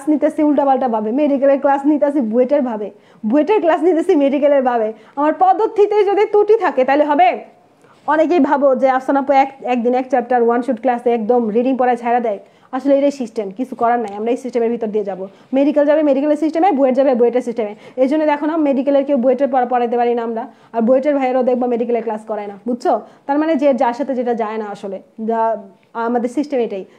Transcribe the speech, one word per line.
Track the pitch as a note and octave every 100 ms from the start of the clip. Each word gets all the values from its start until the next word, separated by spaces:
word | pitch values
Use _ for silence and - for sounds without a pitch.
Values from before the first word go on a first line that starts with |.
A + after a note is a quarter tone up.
| D4+
নিতেছি | D4+ D4+ D4+
উল্টাপাল্টা | D4+ C#4+ C#4 C4 B3+
ভাবে, | A3 G#3+
মেডিকেলের | B3+ D4 C#4 C#4 C4+
class | C#4 C#4 C#4+
নিতেছি | D4 D4 D4
বুয়েটের | A3+ A#3 B3+ D4
ভাবে, | B3+ G#3+ G3+ - _ _ G#3+
বুয়েটের | C#4+ D4+ G#4+
class | D#4+ D#4
নিতেছি | E4 D#4+ E4+ E4
মেডিকেলের | C#4 C#4 C#4+ C#4+
ভাবে, | B3+ A#3+ A3 A3 - -
আমার | D4+ D#4
পদ্ধতিতেই | F#4 F4 A4 G#4 G#4 G#4 G4
যদি | G4 G#4
ত্রুটি | G#4 G#4 A4
থাকে, | F4 C4 B3+
তাহলে | C#4+
হবে? | D4 C#4+ F4+ A#3 - - _ _ _ _ -
অনেকেই | D#4 D#4+ F4
ভাবো | C#4+ C#4+ C#4 B3
যে, | C4
"আফসান | B3+ C4 C#4
আপু | C#4
এক-, | C4+ C#4 - A#3+
একদিন | B3 A#3
এক | B3 B3+
chapter | C4 - B3
ওয়ান | A#3 A#3+
শট | B3 A#3
ক্লাসে | B3+ A#3+ A#3
একদম | A#3 G#3+ B3 A3+
reading | G#3+ B3 B3+
পড়ায় | B3 A#3
ছাইড়া | A#3 A#3+
দেয়।" | A#3 G3 - _ _
আসলে | C4 C#4 C#4
এটাই | C#4+
system, | C#4 A3+ - G3
কিছু | G3 B3+ A3+
করার | A#3 A#3+
নাই, | G#3+ G3+
আমরা | A3
এই | B3+
সিস্টেমের | B3+ A#3+ A#3
ভিতর | A#3 A3
দিয়ে | G#3+
যাবো। | G3 F#3 F#3+ - -
medical | C4 C#4+ D4 D4
যাবে | D4+
মেডিকেলের | D4+ C#4 D4+ D4
সিস্টেমে, | D#4 D#4+ F#4
বুয়েট | C4 C4+ B3+
যাবে | C#4 A#3+
বুয়েটের | A#3+ A#3+
সিস্টেমে। | B3 A#3 G#3 G#3 - -
এই | C4
জন্য | D#4 D4+
দেখো | C#4+ D4+
না, | E4
মেডিকেলের | D4 C4 C4+ C#4 C#4
কেউ | C#4+
বুয়েটের | B3+ B3+ C#4
পড়া | B3+ B3
পড়াইতে | B3 A#3+ A#3+
পারি | A#3+ A#3+
না |
আমরা, | A#3 A3+ C4 - -
আর | A#3
বুয়েটের | A3 C4 D4 C#4+
ভাইয়েরাও | C4 B3+
দেখবা | B3 B3 B3
মেডিকেলের | A#3 A#3 A#3
class | A3+ G#3+ -
করায় | G#3 G#3
না, | G3 A#3
বুঝছো? | B3 F4+ A3 - - -
তার | C#4+
মানে | D#4 D#4+
যে | D4
যার | A#3 B3
সাথে | A#3+ C#4 B3
যেটা | B3
যায় | A#3 G#3+ A3
না | G#3
আসলে, | G3+ G3+ F#3+ - -
যা | A3 A3+ A3+ G#3+ G3 - _
আমাদের | A3+ A#3 B3 A#3+
system | D4+ D4 C4+
এটাই। | G#3+ G3 F#3+